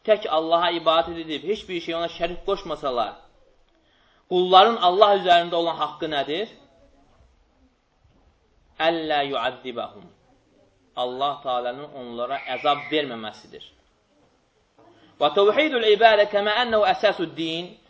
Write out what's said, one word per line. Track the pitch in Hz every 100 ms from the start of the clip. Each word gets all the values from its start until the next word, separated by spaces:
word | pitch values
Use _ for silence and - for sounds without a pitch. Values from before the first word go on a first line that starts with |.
tək | - 208 -
Allaha | 156 160 170 175
ibadət | 170 160 160 170 165
edib | 160 143 156
heç | 214 -
bir | 175
şey | 165 165
ona | 170
şərik | - 170 175 -
qoşmasalar, | 190 170 147 143 120 101 - - _ _ _ _ _ _ _ _ _ -
qulların | 185 185 185 214 226
Allah | 180 185 208 202
üzərində | 180 175 170 170
olan | 170 156
haqqı | 151 - 160
nədir? | 147 135 165 226 - _ _ _ _ _ _ _ _ _ _ 262 _ _ _ _ _ _ _ _ _ _ -
Əllə | 165 170 156 147
yuəzzibəhum. | 143 131 123 123 131 117 104 101 90 _ _ _ _ _ _ _ _ -
Allah | 123 127 143 135
Taala'nın | 139 123 123 131 147 139
onlara | 120 117 123 135 -
əzab | 127 147 143 -
verməməsidir. | 151 139 117 107 - - 76 - _ _ _ _ _ _ _ _ _ _ _ _ _ _ -
Və | 147
təvhidul | 202 202 220 302 247
ibadə | 220 202 226 208 208
kəmə | 202 208 214
ənəhu | 247 214 196
əsasud | 180 208 185 160 139
din, | 165 165 180 - _